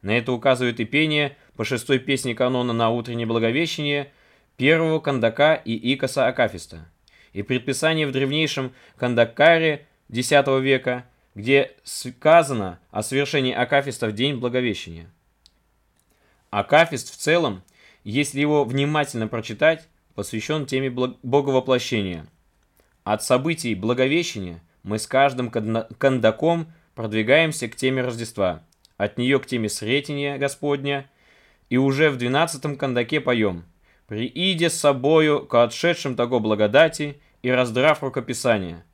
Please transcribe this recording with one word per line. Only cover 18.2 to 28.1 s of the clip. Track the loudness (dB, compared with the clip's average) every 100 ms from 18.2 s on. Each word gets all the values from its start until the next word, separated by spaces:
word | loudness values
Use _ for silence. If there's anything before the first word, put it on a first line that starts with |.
| -2 -2
его | 0 0
внимательно | 0 -2 -2 -2 -2 -4 -6
прочитать, | -6 -8 0 0 0 -8 _ _
посвящен | -12 -8 -8 -4 -6 -2
теме | -4 -4
бла-, | -4 -6 -6
Боговоплощения. | 0 2 4 0 2 -2 0 -2 -4 -8 -14 _ _ _ _ _ _ _
От | -4 -4
событий | 2 0 0 -4 -4
Благовещения | -2 -2 0 2 0 -2 -8 -10 -12 _ _
мы | -8 -8
с | -2
каждым | 2 2 2 -4
канда-, | -4 -2 -4 -6 0
кандаком | 0 4 2 2 0 0 -4 -14 _
продвигаемся | -10 -4 -2 4 4 4 -2 -8
к |
теме | -2 -2 0
Рождества – | -4